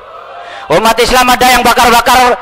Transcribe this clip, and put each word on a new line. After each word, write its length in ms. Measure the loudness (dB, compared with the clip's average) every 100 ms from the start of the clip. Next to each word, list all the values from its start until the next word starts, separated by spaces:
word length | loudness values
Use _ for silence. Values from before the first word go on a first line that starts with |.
| -20 -20 -20 -20 -20 -16 -4
Umat 320 | -2 0 0
Islam 320 | 0 0 0
ada 160 | 2 2
yang 160 | 2
bakar-bakar 800 | 2 0 2 2 2 2 2 -2